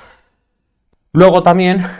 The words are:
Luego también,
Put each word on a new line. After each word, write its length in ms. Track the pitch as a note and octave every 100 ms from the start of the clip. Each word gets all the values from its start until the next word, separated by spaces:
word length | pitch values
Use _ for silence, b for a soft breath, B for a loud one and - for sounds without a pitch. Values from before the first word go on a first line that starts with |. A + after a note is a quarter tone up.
| b b b b _ _ _ _ _ _ _
Luego 320 | D#3 F#3 F3
también, 400 | E3+ F3 F3+ F#3 F3+